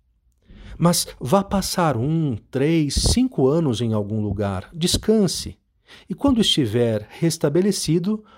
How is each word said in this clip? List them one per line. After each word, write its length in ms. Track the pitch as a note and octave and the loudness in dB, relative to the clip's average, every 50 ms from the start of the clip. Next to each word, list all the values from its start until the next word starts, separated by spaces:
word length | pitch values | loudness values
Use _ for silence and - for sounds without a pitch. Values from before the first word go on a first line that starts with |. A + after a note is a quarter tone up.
| _ _ _ _ _ _ _ _ _ - - - - - - - | _ _ _ _ _ _ _ _ _ -20 -20 -20 -20 -18 -4 0
Mas 300 | D#3 F3 F3 - - - - - | 2 2 2 2 -2 -6 -10 -10
vá 240 | - B2 D#3 G3+ G3 | -4 0 0 0 0
passar 520 | G3 - G3 F#3 - - - F3+ D#3+ C3+ | 0 -2 -4 -2 -2 -2 0 0 0 0
um, 400 | A2+ A#2 C#3+ D#3+ E3 D#3+ C#3+ A#2 G#2 - _ | 0 0 0 0 0 0 -2 -2 -4 -6 _
três, 460 | - C3 C3+ D3+ E3 E3 D3+ C#3+ - | -2 0 0 2 2 2 0 0 0
cinco 520 | - - - - A#3+ B3+ B3+ - - G3 C3+ | 0 2 2 2 2 2 0 2 2 2 2
anos 320 | C#3+ E3+ E3+ C#3+ A#2 G#2 | 2 2 2 0 0 -2
em 140 | A#2+ A2+ A2 | -2 -2 0
algum 280 | G#2+ G#2 G2+ G#2+ A2 | -2 -2 -2 -2 -4
lugar, 480 | G#2 G#2 G2 G2+ G#2 G2 G2 F#2 F#2+ - - | -2 -2 -2 -2 -2 -2 -4 -4 -8 -10 -6
descanse, 840 | E3+ D#3+ F3 - - - - G#3+ A3 G3+ E3+ - - - - - - _ _ _ _ _ - - - - - | -4 -2 -2 -2 0 0 2 2 2 2 0 0 -4 -8 -10 -14 -16 _ _ _ _ _ -20 -20 -18 -14 -12
e 40 | G3 | -6
quando 280 | - - C#4+ C4 A3+ | -2 0 2 2 4
estiver 680 | G#3+ - - - C#3 G#2+ G2+ A#2+ A#2+ A#2 A2 G#2+ G#2 - | 4 2 2 2 2 0 2 2 2 2 0 -2 -4 -8
restabelecido, 1120 | - - D#3+ E3 D#3+ - - D3+ C#3+ E3+ F#3+ G#3 F#3+ - - D3+ D#3 F3+ E3+ G3 G#3+ G#3+ G#3+ _ - | -6 -2 -2 -2 0 0 0 0 2 2 2 2 0 -2 -2 0 0 0 0 -2 -4 -4 -6 _ -20